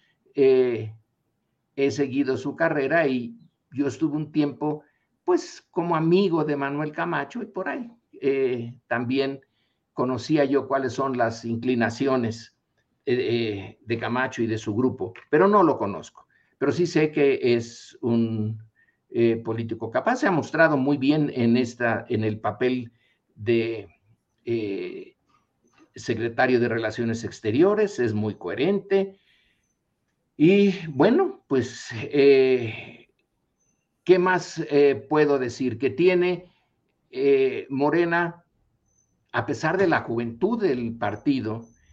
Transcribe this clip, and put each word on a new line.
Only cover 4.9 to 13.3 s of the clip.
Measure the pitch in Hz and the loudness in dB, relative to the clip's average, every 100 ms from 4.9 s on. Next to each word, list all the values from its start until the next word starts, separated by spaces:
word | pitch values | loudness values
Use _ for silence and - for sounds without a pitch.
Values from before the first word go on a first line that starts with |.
| _ _ _ | _ _ _
pues, | - 349 - - - | 0 0 0 -14 -10
como | - 170 160 | -6 -2 0
amigo | 165 180 202 165 | 4 4 4 2
de | 151 143 | 0 -2
Manuel | 139 143 151 | -2 -4 -6
Camacho | 151 170 151 143 240 | -4 -4 -4 -6 -8
y | 214 | -10
por | 185 285 | -8 -6
ahí, | 269 240 - _ - | -8 -10 -16 _ -6
eh, | 143 135 131 120 117 120 _ | -2 0 0 -2 -6 -14 _
también | 120 123 131 135 139 - _ _ _ _ | -4 0 0 -2 -6 -14 _ _ _ _
conocía | - 127 127 - 156 | -4 -2 -2 0 2
yo | 139 139 - | 2 2 0
cuáles | 135 131 | -2 -2
son | 113 135 123 | -2 -4 0
las | 113 - 117 | -2 -2 -6
inclinaciones, | 113 127 123 110 110 139 131 113 107 - _ _ _ _ _ - | -4 -2 0 0 0 0 0 -2 -6 -14 _ _ _ _ _ -2
eh, | 123 | -2
eh, | 98 | 0